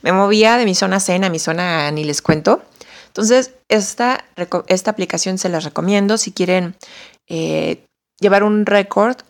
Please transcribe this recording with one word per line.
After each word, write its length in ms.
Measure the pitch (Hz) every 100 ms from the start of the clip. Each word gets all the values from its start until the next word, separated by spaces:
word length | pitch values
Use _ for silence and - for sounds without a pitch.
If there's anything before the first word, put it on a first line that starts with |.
me 120 | -
movía 420 | 190 202 214 214 240
de 80 |
mi 120 | 226 185
zona 260 | 190 190
zen 240 | 190 180 190
a 40 |
mi 100 | 165
zona 520 | - 165 180 165 147
ni 140 | 151 151
les 160 | 143
cuento. 400 | - 156 160 269 - _ - - -
Entonces, 440 | - 220 254 254 _ _
esta 560 | 214 196 - 240 254 - -
reco-, 260 | 175 180 -
esta 240 | 185 202
aplicación 460 | 214 180 170 - 185
se 120 | 185
las 160 | 170 156
recomiendo 520 | - 175 202 202 226
si 140 | -
quieren, 460 | - 180 185 175 - - - - _ _
eh, 560 | 165 160 156 156 160 _ _ _ _
llevar 260 | 196 196
un 220 | 208 214 208
récord 520 | 202 196 - 214 254 -